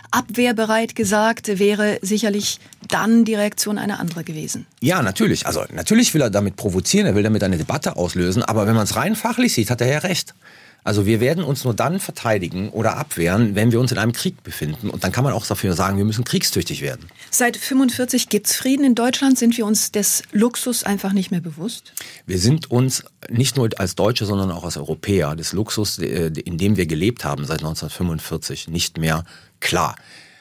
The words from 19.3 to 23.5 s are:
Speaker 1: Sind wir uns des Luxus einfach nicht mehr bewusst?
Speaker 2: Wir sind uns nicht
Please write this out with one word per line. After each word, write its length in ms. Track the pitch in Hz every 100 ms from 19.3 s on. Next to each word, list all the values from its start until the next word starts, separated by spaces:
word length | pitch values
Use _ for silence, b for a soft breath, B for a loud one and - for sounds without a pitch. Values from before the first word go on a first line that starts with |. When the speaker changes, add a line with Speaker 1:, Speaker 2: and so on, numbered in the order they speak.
| 254
Speaker 1:
Sind 200 | 233 233
wir 80 | 214
uns 260 | 208 -
des 320 | 214 196 - -
Luxus 540 | 208 240 - 247 233 -
einfach 260 | 202 196
nicht 180 | 196 185
mehr 120 | 175
bewusst? 500 | 170 151 208 - - B B B -
Speaker 2:
Wir 140 | 90
sind 320 | 104 160 -
uns 320 | 120 131 - - _ -
nicht 280 | 117 131